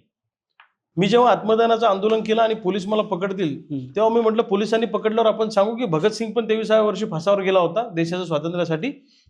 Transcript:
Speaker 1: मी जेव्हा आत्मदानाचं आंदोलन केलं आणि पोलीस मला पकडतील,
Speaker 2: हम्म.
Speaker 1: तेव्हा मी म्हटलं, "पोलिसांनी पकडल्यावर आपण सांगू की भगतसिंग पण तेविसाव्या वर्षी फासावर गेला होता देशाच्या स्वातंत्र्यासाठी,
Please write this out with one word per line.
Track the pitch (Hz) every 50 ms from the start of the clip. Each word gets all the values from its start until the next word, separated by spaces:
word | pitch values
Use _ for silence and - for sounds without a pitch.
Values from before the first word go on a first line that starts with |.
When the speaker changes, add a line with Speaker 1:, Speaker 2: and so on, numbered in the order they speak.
| _ _ _ _ _ _ _ _ _ _ _ - - _ _ _ _ _ _
Speaker 1:
मी | 165 185
जेव्हा | 202 226 240 247 240
आत्मदानाचं | 196 170 - 208 220 220 233 226 226 214 233
आंदोलन | 220 196 196 196 220 220 220 208
केलं | 220 220 233
आणि | 226 220 220
पोलीस | 220 220 180 190 208 180
मला | 202 214 214
पकडतील, | 208 - 190 175 190 196 190 185 190 151 135 - - - 147
Speaker 2:
हम्म. | 135 127 127 131
Speaker 1:
तेव्हा | 196 220 226 226
मी | 233
म्हटलं, | 226 220 214 226
"पोलिसांनी | 233 226 196 202 214 214 226 226 226
पकडल्यावर | 196 190 196 180 220 214 226 226 220 202
आपण | 214 220 214
सांगू | - 202 196 214 233
की | 226 254
भगतसिंग | 196 156 156 165 214 214 - 226 220 -
पण | 233 226 220
तेविसाव्या | 220 220 220 190 214 220 214
वर्षी | 208 196 185 214
फासावर | 185 165 156 165 196 202 196
गेला | 190 190 190 185
होता | 175 170 170 220 240 240
देशाच्या | 175 165 165 165 175 180 180
स्वातंत्र्यासाठी, | 165 165 143 151 170 175 175 170 160 160 151 175 269 285 - _ _ _ _ _